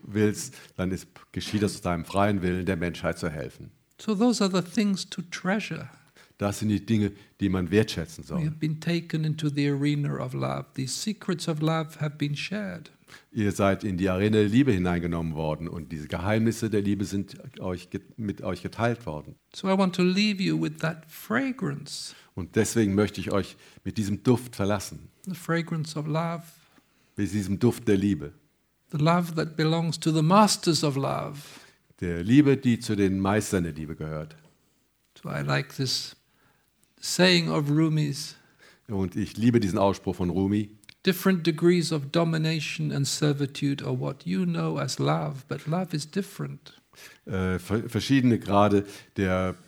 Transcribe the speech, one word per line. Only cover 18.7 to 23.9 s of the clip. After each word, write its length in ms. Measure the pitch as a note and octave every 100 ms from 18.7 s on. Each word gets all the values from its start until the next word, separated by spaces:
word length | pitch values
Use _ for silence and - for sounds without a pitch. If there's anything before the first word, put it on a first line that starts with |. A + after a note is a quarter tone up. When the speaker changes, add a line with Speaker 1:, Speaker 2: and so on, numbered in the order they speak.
| - A#2 A#2+ -
Speaker 1:
worden. 300 | D2+ - - _
Speaker 2:
So 140 | - F#3+
I 100 | F#3+
want 160 | F#3
to 80 | F#3
leave 400 | F3+ F#3+ G#3+ F#3+
you 180 | F3 D#3+
with 180 | D#3+ D#3
that 240 | D#3+ E3 -
fragrance. 1080 | - - A3+ C4+ B3 E3 C#3+ D3 - - - _
Speaker 1:
Und 220 | - E2 A2+
deswegen 400 | G2+ A2+ G#2 G2
möchte 240 | G2+ -
ich 100 | F2+
euch 260 | G2 F2+ - - -
mit 120 | G2